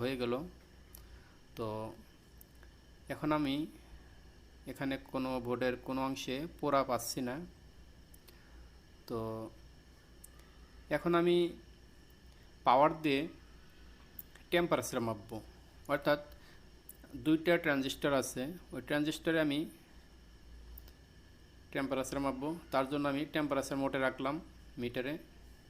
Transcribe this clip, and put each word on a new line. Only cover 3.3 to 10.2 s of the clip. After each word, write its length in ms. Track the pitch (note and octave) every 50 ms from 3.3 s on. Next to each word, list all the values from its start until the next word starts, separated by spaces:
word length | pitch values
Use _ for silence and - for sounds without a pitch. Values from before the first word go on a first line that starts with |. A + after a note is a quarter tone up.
| D3+ D3+
আমি 160 | D3+ C3+ C#3 D3 D#3+ - - - - - - - - - - - - - - - - - - - - C#3 B2+
এখানে 220 | - C#3+ C3+ C3+ C3 - - -
কোনো 180 | C3 C3 C3 C3 B2+ A#2
বোর্ডের 280 | A#2+ B2 A#2+ B2+ B2+ B2 A#2+ -
কোনো 140 | - C3 C3+ C3+ C3
অংশে 280 | C3+ - - - B2+ C3+ D#3 E3+ - -
পোড়া 220 | - D3 C#3 C3+ C3 C3+
পাচ্ছি 300 | B2 A#2 - - - D3 B2+ B2
না। 60 | B2+ D#3 F3 - - - - - - - - - - - - - - - - - - - - - - - - - - - - - - - - -
তো 100 | B2+ A2+ A2+ A2 A2 A2 A2+ G#2+ - - - - - - - - - - - - - -